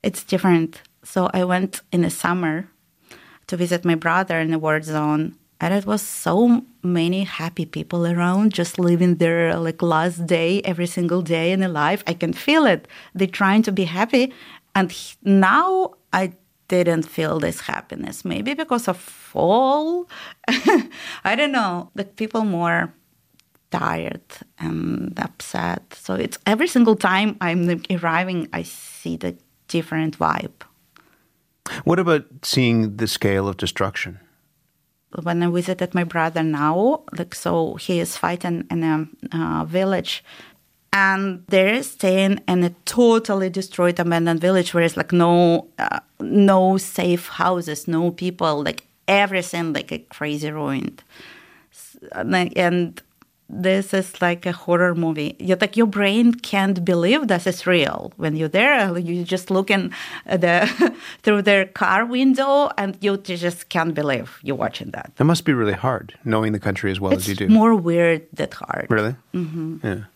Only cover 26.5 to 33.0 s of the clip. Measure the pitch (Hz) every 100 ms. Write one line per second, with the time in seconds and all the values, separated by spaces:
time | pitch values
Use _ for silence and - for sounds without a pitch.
26.5 | 220 339 254 226 214 190 185 214 - 175
27.5 | 175 175 170 - 180 170 165 185 180 165
28.5 | 165 165 - - - - 82 87 - _
29.5 | _ _ 170 160 160 160 147 80 50 -
30.5 | _ - _ _ _ _ _ _ _ _
31.5 | _ - - - 175 175 156 - 131 -
32.5 | - 123 117 110 104